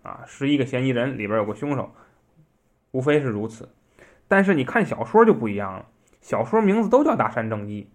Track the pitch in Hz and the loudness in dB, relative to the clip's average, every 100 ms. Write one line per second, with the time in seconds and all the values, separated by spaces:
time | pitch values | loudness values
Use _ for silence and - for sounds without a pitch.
0 | - - - - 139 143 127 127 131 120 | -16 -16 -16 -6 0 2 2 0 0 0
1 | 127 123 104 110 104 104 143 135 - - | -2 -2 -2 0 -2 -4 -4 -4 -6 -12
2 | _ _ _ _ _ _ _ _ _ 131 | _ _ _ _ _ _ _ _ _ -4
3 | 131 151 135 104 110 - - _ _ _ | 0 0 0 -4 -6 -10 -20 _ _ _
4 | - _ - 196 196 175 123 240 175 - | -20 _ 0 2 4 2 0 0 -2 -4
5 | 113 214 226 - 113 101 101 95 - _ | 0 4 6 4 0 -6 -8 -10 -16 _
6 | _ _ - - 117 220 208 208 214 247 | _ _ -6 -4 0 2 2 2 4 4
7 | 302 233 110 120 110 110 101 104 101 | 4 0 -2 -2 -4 -6 -8 -10 -12